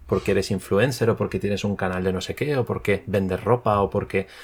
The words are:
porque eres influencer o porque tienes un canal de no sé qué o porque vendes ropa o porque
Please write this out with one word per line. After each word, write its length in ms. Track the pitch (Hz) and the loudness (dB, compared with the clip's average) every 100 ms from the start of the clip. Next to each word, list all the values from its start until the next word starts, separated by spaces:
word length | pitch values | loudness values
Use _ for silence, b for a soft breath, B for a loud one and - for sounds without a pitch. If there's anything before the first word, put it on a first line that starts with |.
| - | -2
porque 240 | 95 - | -2 2
eres 200 | 98 95 | 0 2
influencer 580 | 98 - 98 131 123 113 | -2 0 2 2 2 0
o 80 | 101 | 2
porque 220 | 101 95 | -2 -2
tienes 240 | 101 101 | -2 -2
un 120 | 104 98 | -2 -2
canal 280 | 92 92 | -2 0
de 100 | 92 | 0
no 80 | 92 | -2
sé 140 | - 95 | -4 -4
qué 220 | 139 139 | -2 0
o 80 | 113 | 0
porque 380 | 95 - 98 - | -2 0 0 0
vendes 360 | 98 95 92 | 0 0 0
ropa 360 | - 117 113 104 | 0 2 2 2
o 80 | 98 | 2
porque 380 | 101 98 98 95 B | 0 -2 -2 -4 B